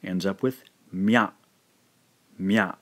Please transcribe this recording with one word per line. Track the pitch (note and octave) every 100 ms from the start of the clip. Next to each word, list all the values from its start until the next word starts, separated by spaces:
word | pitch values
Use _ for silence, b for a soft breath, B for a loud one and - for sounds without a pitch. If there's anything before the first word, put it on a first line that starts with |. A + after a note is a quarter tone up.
ends | G2 F#2 F#2
up | F#2+
with | C3 B2+ - _ _
mya, | F#2 G2 A#2 G#2+ - _ _ _ _ _ _ _ _ _ _
mya. | F#2+ G#2+ F#2+ -